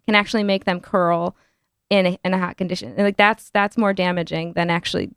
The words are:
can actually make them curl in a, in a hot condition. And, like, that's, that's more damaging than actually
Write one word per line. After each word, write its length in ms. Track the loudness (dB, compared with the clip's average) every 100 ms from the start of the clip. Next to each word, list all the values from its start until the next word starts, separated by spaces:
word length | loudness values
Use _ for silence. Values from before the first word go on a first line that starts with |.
| 2
can 100 | 2
actually 280 | 2 -2
make 220 | 0 0 0
them 140 | -4
curl 560 | -2 0 2 2 -2 -8 _ _ _ _ 0
in 160 | 2 2
a, 140 | 0
in 100 | -2
a 60 | -2
hot 180 | -4 -6
condition. 360 | -6 -6 -8 -2
And, 40 |
like, 180 | 0 4
that's, 320 | 2 2 -4
that's 260 | -2 0 0
more 160 | 0
damaging 600 | 0 0 -2 -4 -6 -6
than 160 | -2 0
actually 420 | 0 -2 -4 -6